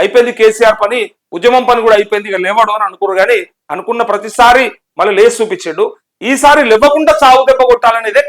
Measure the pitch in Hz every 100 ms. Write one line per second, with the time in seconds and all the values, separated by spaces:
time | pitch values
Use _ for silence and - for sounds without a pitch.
0 | 196 247 240 233 220 220 226 214 208 247
1 | 196 _ _ 175 226 254 247 240 226 208
2 | 208 208 202 190 180 214 214 214 202 185
3 | 196 190 202 220 - _ - 156 190 240
4 | - 202 214 226 240 247 240 - _ -
5 | 185 196 233 233 220 180 170 160 233 -
6 | _ _ 214 269 285 294 233 220 285 294
7 | 311 311 269 262 262 262 254 240 240 226
8 | 220 208